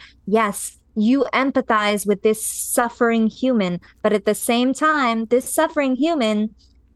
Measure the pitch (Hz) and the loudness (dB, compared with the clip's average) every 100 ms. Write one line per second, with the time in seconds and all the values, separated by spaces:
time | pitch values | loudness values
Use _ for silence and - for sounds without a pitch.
0 | - _ - 220 208 202 - - _ 214 | -12 _ -2 0 0 -4 -10 -14 _ 0
1 | 214 277 - 240 269 262 247 220 208 208 | 2 2 2 0 0 0 0 0 0 0
2 | 196 196 214 214 - - - - 233 - | -2 0 0 0 -4 -8 -4 -2 -2 0
3 | 233 233 220 - 254 233 180 175 - _ | 0 2 0 0 0 0 0 -4 -10 _
4 | 214 208 208 202 - 240 254 262 311 302 | -2 0 0 -2 0 0 0 0 0 2
5 | 247 226 226 240 254 - 320 302 269 254 | 0 -2 0 0 0 0 0 0 0 0
6 | 311 320 220 208 220 - _ _ _ | 0 0 0 0 -2 -6 _ _ _